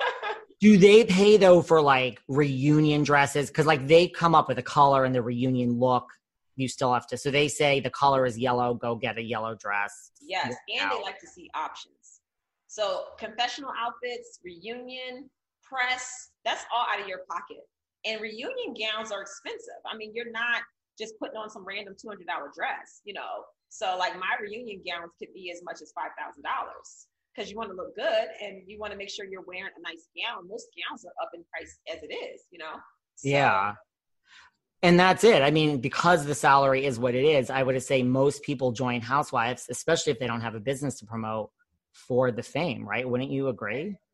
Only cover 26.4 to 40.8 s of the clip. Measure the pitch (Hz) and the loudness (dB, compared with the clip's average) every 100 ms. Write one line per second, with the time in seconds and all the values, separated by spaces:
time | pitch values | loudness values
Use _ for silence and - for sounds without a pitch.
26.4 | 147 262 - - - - _ _ _ - | -8 -8 -8 -14 -20 -20 _ _ _ -14
27.4 | 196 208 214 180 - 202 302 220 226 - | -12 -12 -12 -12 -14 -6 -2 -2 -4 -10
28.4 | 202 190 185 208 208 196 196 - 196 190 | -14 -16 -18 -12 -12 -12 -14 -12 -12 -14
29.4 | 170 185 190 165 170 165 _ 170 220 214 | -14 -14 -14 -14 -16 -16 _ -10 -10 -10
30.4 | 180 226 - 175 247 302 175 - 170 170 | -14 -16 -16 -14 -12 -12 -16 -12 -12 -12
31.4 | 170 165 156 - - 165 151 - - - | -16 -16 -16 -18 -14 -14 -12 -12 -12 -16
32.4 | _ 175 160 151 - _ _ - 139 143 | _ -18 -16 -16 -20 _ _ -8 -2 2
33.4 | 127 95 101 104 _ _ _ _ _ - | 2 2 -2 -6 _ _ _ _ _ -20
34.4 | - _ _ - 175 175 185 180 220 170 | -20 _ _ 0 4 6 6 6 6 6
35.4 | 139 156 151 139 131 - 175 175 143 143 | 4 2 0 0 -4 0 4 4 2 0
36.4 | 147 139 139 135 139 113 123 127 151 147 | 4 4 4 2 0 -2 0 2 4 2
37.4 | 123 135 131 131 - 135 123 131 143 - | 2 0 0 -2 0 0 2 2 2 0
38.4 | - 135 127 117 127 120 117 139 147 127 | -6 -2 -2 -2 -4 -4 -2 -2 0 -2
39.4 | 117 123 - 123 - 160 151 127 123 117 | -2 -4 -10 -8 -2 0 0 -2 -4 -4
40.4 | 113 110 104 135 | -6 -6 -6 -4